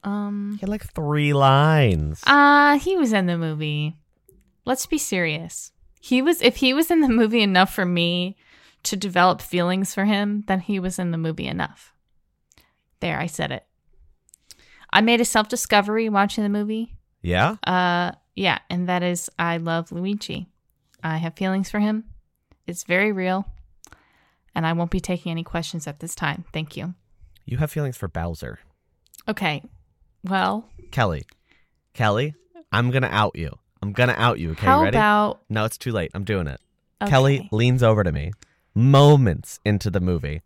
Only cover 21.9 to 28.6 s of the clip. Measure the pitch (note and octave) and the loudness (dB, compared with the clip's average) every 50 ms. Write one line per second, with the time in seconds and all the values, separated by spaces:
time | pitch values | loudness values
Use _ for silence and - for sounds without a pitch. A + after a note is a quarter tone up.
21.9 | G#3+ A3 A3+ - - - _ _ _ _ _ _ _ _ _ - F3 F3 - - | -2 -4 -6 -10 -20 -20 _ _ _ _ _ _ _ _ _ -14 -12 -12 -4 -2
22.9 | F3 F#3 G3+ G#3+ G#3 F#3+ F#3 F#3 F#3 F#3+ G3+ - - - - _ _ _ _ - | 0 0 0 0 -2 -2 -2 -2 -2 -4 -4 -8 -14 -18 -20 _ _ _ _ -20
23.9 | - _ _ _ _ _ _ _ _ _ _ _ _ - E3 D#3+ E3 E3 E3+ E3+ | -20 _ _ _ _ _ _ _ _ _ _ _ _ -4 -2 -2 -2 -2 -2 -2
24.9 | - F#3 F3 - F3+ E3+ - F3 E3 E3 E3+ - - E3+ E3 - - E3 D3+ D3+ | -4 -4 -4 -4 -6 -6 -6 -8 -8 -8 -8 -6 -6 -8 -6 -6 -10 -10 -10 -10
25.9 | C#3+ _ - E3 - - - D3 D3 F3 E3+ - - D#3+ D#3 D3 - - - F3 | -14 _ -12 -14 -8 -6 -4 -4 -4 -6 -12 -10 -8 -8 -8 -8 -10 -10 -10 -10
26.9 | F3+ _ _ _ _ _ - - - _ _ - A#2 A2+ D#3 D3+ - D#3 D3 C3+ | -12 _ _ _ _ _ -20 -20 -20 _ _ -8 -4 -4 -4 -4 -2 -4 -4 -4
27.9 | A#2+ - - F2+ - E2+ E2 F2 E2 - - A#1+ G#1+ - | -6 -8 -10 -8 -6 -6 -6 -6 -8 -8 -12 -14 -14 -16